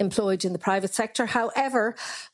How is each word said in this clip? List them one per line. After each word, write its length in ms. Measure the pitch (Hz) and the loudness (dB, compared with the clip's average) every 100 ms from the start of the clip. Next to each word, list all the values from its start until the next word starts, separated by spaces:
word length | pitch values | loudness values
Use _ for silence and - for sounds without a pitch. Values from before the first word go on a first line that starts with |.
employed 440 | 196 - 202 190 | -2 2 2 2
in 80 | 185 | 0
the 60 | 175 | -2
private 340 | - 190 247 | 0 0 0
sector. 320 | - 240 - | -2 -2 0
However, 680 | 226 240 226 - 269 254 214 233 - - - | 0 0 0 0 0 2 0 -2 -10 -12 -8